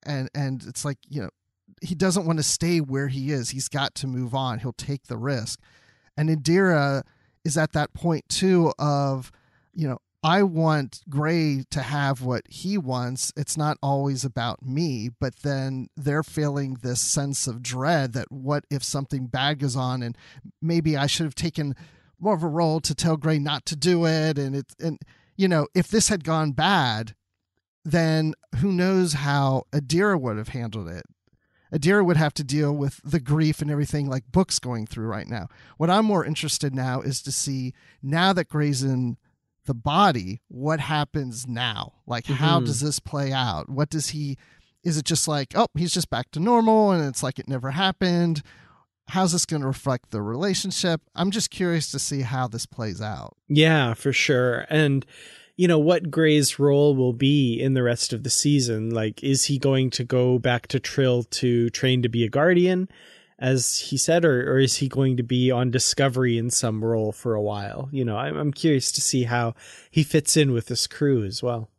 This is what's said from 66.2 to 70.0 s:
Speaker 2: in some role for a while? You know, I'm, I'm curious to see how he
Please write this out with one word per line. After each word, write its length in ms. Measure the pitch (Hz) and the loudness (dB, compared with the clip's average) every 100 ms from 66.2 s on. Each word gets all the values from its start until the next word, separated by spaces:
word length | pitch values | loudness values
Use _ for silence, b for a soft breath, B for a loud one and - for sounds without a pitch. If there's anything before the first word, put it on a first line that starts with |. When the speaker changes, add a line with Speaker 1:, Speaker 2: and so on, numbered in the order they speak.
| 127 117 | 2 2
Speaker 2:
in 120 | 117 | 0
some 340 | - 120 110 113 | 0 -2 -2 0
role 260 | 113 107 | 0 0
for 220 | 107 123 | -2 -2
a 80 | 107 | -2
while? 480 | 104 104 101 107 135 | 0 -4 -6 -8 -8
You 140 | 139 123 | -2 -2
know, 100 | 107 | -2
I'm, 220 | 139 151 | -4 -2
I'm 160 | 147 | -4
curious 380 | 139 165 143 - | 0 2 2 0
to 80 | - | -2
see 220 | - 135 | 0 0
how 320 | 120 120 120 117 B B B | 0 0 -2 -4 B B B
he 140 | - | 0